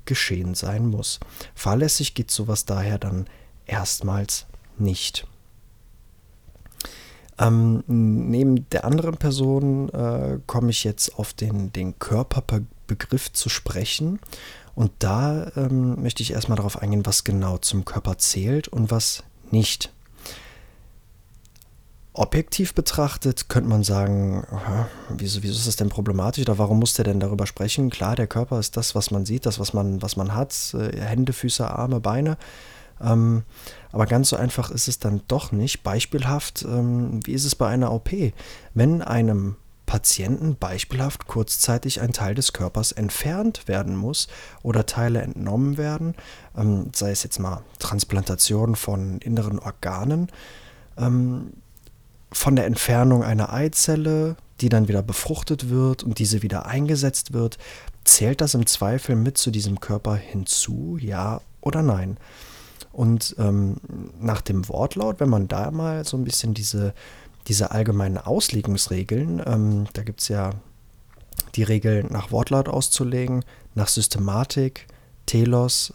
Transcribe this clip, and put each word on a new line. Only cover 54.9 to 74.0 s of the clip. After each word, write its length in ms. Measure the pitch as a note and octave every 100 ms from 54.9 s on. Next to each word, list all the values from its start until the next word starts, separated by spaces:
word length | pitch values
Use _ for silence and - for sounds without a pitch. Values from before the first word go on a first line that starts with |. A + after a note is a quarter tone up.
| G2+
befruchtet 640 | G#2 G2+ - D#3 - D3 B2+
wird 360 | B2+ C3 B2+
und 160 | A#2+ A2
diese 220 | G#2 G#2
wieder 240 | G2+ F#2 -
eingesetzt 640 | C3 D3 D3 C3+ - -
wird, 260 | B2 A#2 - - - - -
zählt 360 | - - A2 C#3
das 140 | D3
im 120 | B2 A2
Zweifel 500 | - G2+ B2+ - A#2+
mit 200 | A#2+ -
zu 140 | -
diesem 300 | A2 G2+ G2
Körper 340 | - G#2+ G#2+
hinzu, 840 | G#2 - G2+ F#2+ - - A#2+ D#3 E3+
ja 400 | A2 F#2 G2 A#2 - -
oder 220 | C#3+ D#3
nein? 360 | D#3 F#2+ F#2 G#2 - - - - - - -
Und, 420 | - A#2 A#2 - -
ähm, 400 | G#2 G2+ G2 - - - - E2+
nach 200 | A2+ G#2+
dem 280 | - G2 G2
Wortlaut, 500 | - - F#3+ G#3+ G3
wenn 100 | C#3
man 200 | G#2+ G2
da 240 | - D3
mal 320 | D#3+ D#3+ D#3
so 120 | D3+ C3
ein 80 |
bisschen 300 | B2+ - A2+
diese, 400 | A2 G2+ G#2 G2+ - - - - - -
diese 240 | G2+ G2+
allgemeinen 460 | G#2+ A2+ G2+ G2 F#2+
Auslegungsregeln, 1200 | - E3 - G#2+ G#2+ G2 - F#2 F#2 A2 D#3+ -
ähm, 420 | - A2 G#2+ G#2 G2+
da 100 | -
gibt's 260 | G#2+ G#2 -
ja 220 | G#2 F#2+ G2+ - - - - - - - - - G#2+
die 60 |
Regel, 400 | G#2+ G#2+ A2 G#2 -
nach 200 | G#2+ G2+
Wortlaut 380 | A#2 A#2+ C3+ C3+
auszulegen, 760 | C#3+ - - B2+ B2+ B2+ B2+ - - -
nach 140 | G#2+ G2+
Systematik, 1000 | -